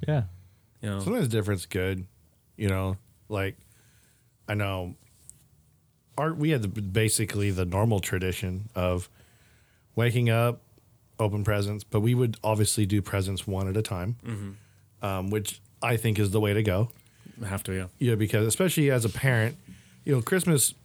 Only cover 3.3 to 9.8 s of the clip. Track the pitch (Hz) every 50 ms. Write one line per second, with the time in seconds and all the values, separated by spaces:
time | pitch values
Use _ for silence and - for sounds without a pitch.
3.3 | 107 101 98 98 - - - _ _ _ _ _ _ _ _ _ _ _ _ _
4.3 | _ _ _ - 107 104 104 98 98 92 90 90 - - _ _ _ _ - -
5.3 | - _ _ _ _ _ _ _ _ _ _ _ _ _ _ _ - - 143 160
6.3 | 160 160 147 156 160 127 107 98 87 110 104 95 92 110 110 110 - - 113 -
7.3 | - 104 101 101 95 90 92 87 87 95 107 117 110 98 82 - - 92 90 92
8.3 | 90 - - 92 92 92 104 110 - 95 90 90 90 90 87 - _ _ - _
9.3 | _ _ _ _ _ _ _ _ _ _